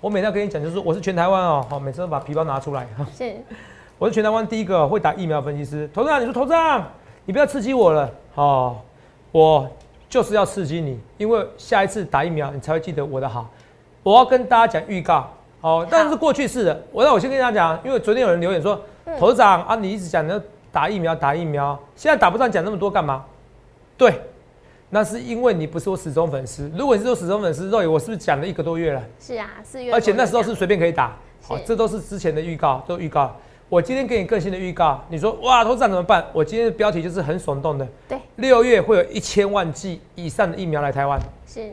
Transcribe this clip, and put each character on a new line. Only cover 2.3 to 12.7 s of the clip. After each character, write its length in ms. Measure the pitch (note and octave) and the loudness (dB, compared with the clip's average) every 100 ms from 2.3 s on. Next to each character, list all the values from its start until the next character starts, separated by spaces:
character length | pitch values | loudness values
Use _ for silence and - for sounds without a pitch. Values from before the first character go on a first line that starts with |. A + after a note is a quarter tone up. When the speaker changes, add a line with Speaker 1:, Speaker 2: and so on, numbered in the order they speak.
Speaker 1:
包 100 | D3+ | -4
拿 160 | D#3+ C3+ | -2 -4
出 140 | C#3 | -6
来。 120 | C#3 B2 G#2+ C#3+ - | -8 -8 -10 -10 -8
Speaker 2:
是。 180 | B3+ G#3 B3+ - - | -10 -10 -16 -20 -20
Speaker 1:
<laughs> 300 | - - _ | -20 -20 _
我 80 | A3 | -2
是 60 | |
全 100 | A3 | 0
台 60 | G#3+ | 0
湾 180 | A3 A3 | 0 -2
第 140 | A3+ | -4
一 40 | |
个 220 | F#3 F#3 C#3+ | 0 2 2
会 140 | G3+ | 2
打 140 | D#3 | 0
疫 120 | G3 F3 | -2 -2
苗 140 | D3+ | -2
分 160 | C#3 C#3+ | -4 -8
析 80 | |
师。 240 | C#3+ D3+ D3+ | -8 -8 -8
投 100 | F3+ | -2
资 60 | C#4 | 0
长， 100 | C#4+ | 0
你 40 | A#3 | 0
说 60 | |
：“投 100 | B3 | -2
资 80 | C4+ | 0
长， 320 | E4 D#4+ C4 D#3+ - - - | 2 2 0 -2 -14 -20 -16
你 80 | - | -6
不 60 | G3 | 0
要 80 | D4 | 2
刺 160 | C#4 | 0
激 100 | A3 | -2
我 180 | C4+ F#3 | 4 4
了。” 200 | D#3 C#3 - - - | 4 0 -6 -14 0
哦， 400 | C#3+ C3+ B2+ A#2 - _ - _ _ | 2 4 0 -4 -16 _ -20 _ _
我 360 | E3 D#3+ D3+ C3 - - - - | 4 6 6 2 -12 -20 -20 -4
就 140 | B3+ | -2
是 120 | G#3+ | 2
要 100 | G#3 | 2
刺 220 | G3 G3+ D#3+ | 0 -2 -6
激 140 | E3 | -4
你， 200 | D3+ A#2+ - - | -6 -8 -14 -6
因 120 | G#3 | 0
为 160 | A3+ F#3 - | 0 -2 -10
下 260 | - G#3+ | 0 2
一 40 | G3 | 2
次 180 | G3+ | -2
打 180 | F3+ C#3 | -2 -2
疫 60 | E3 | 0
苗， 220 | D#3+ C#3 | -4 -4
你 100 | C#3+ | -8
才 120 | C3+ | -4